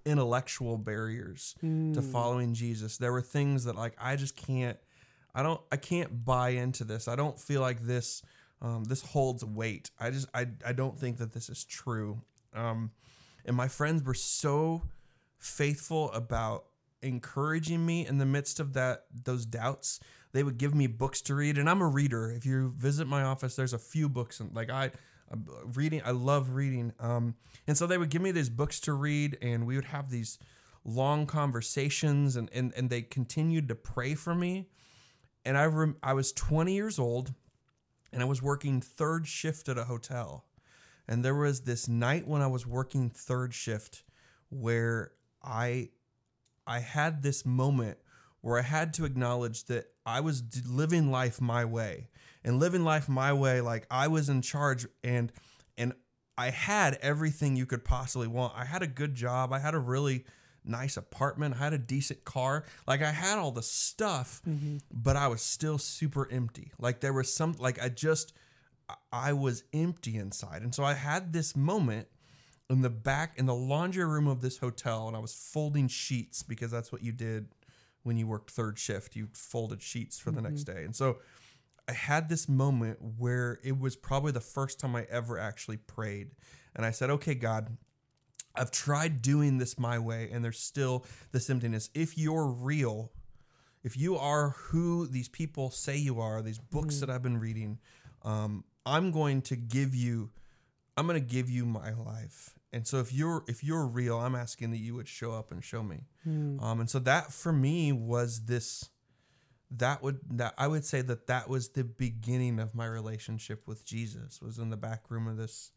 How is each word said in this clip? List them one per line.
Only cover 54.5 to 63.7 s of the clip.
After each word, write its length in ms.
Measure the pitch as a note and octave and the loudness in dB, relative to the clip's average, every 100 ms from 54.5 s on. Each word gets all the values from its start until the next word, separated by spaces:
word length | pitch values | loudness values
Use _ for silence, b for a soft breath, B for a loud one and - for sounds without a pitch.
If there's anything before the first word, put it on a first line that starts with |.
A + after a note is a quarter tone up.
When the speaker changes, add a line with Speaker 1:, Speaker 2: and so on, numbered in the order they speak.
| C#3+ C#3+ B2 A#2+ - | 2 2 2 -4 -6
Speaker 1:
and, 300 | B2 B2 A#2 B B B B - | 0 2 0 B B B B -4
and 160 | A#2+ - _ _ _ - | -2 -2 _ _ _ -2
I 120 | B2 | -2
had 480 | A#2+ F#3 G#3 E3 C3 | 0 0 4 4 4
everything 540 | C#3 D3 D#3 D3+ D3 C3 | 0 2 2 2 2 2
you 100 | B2+ | 0
could 180 | A#2+ | -2
possibly 440 | - B2+ B2+ B2+ A2+ | 2 0 0 -2 0
want. 240 | A#2+ B2 A2+ | 0 -2 -2
I 80 | |
had 180 | B2+ F3+ | -6 -2
a 40 | F3 | -4
good 280 | B2+ D3 B2+ | -2 -4 -2
job. 360 | A#2+ B2+ B2+ | 0 0 0
I 60 | C3+ | 0
had 160 | D3 | 0
a 40 | D#3 | 0
really 440 | B2 C3 C#3+ B2+ b b b b | 2 2 2 0 b b b b
nice 320 | - A#2 C#3 - | -6 -4 -2 -6
apartment. 580 | - - C#3 - D3 | -8 0 0 2 -2
I 40 | A#2+ | 0
had 140 | D3 | 0
a 60 | D3+ | -2
decent 460 | A#2+ C3+ C#3 - | 0 0 -2 -6
car. 400 | - C3+ C3 D3 D#3 B - | -6 -2 0 0 -2 B 0
Like, 160 | C#3 | 2
I 80 | D3+ | 4
had 280 | D3+ F#3 G#3 | 2 2 2
all 120 | D#3 | 0
the 100 | A#2+ | -2
stuff, 800 | - | -2